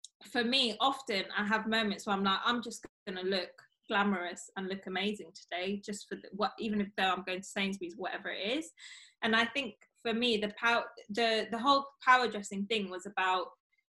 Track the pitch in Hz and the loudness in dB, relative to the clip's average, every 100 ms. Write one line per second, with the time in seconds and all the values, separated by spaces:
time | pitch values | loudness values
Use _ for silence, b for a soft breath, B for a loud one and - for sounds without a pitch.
0 | - _ - 247 233 269 247 202 254 - | -20 _ -4 0 4 4 2 2 2 2
1 | - 196 180 196 208 220 208 220 214 202 | -2 -2 -2 -2 2 2 2 2 2 0
2 | - 196 196 190 226 247 226 - - _ | -2 2 2 2 2 0 -2 -10 -14 _
3 | - 185 185 196 175 - - _ - 208 | -8 -4 0 0 -2 -10 -20 _ -2 2
4 | 208 190 175 180 - - 190 190 190 185 | 4 2 -2 -8 -12 -8 -6 -6 -4 -2
5 | 196 208 165 - - 175 185 202 208 202 | -2 -4 -10 -18 -8 -6 -4 -4 -6 -10
6 | - 185 - 185 - - 226 208 202 - | -10 -12 -10 -4 -2 -2 -2 -2 -2 0
7 | 190 185 190 185 196 - 196 196 170 208 | 0 0 -2 -6 -6 -2 -2 -2 -8 -8
8 | 185 185 190 - 196 285 320 B B B | -6 -6 -6 -4 -2 -2 -4 B B B
9 | B B 226 226 233 277 254 - - _ | B B 2 4 4 -2 -6 -10 -20 _
10 | 233 226 247 208 208 - 233 233 - - | -2 0 2 2 0 0 2 2 0 -10
11 | - 208 233 220 202 226 254 277 277 - | -6 0 2 2 0 0 4 4 2 0
12 | - 254 240 208 202 196 202 226 190 180 | 6 6 6 -2 -6 -4 -2 0 -2 -6
13 | 196 196 185 185 170 - _ _ | -6 0 2 2 -2 -10 _ _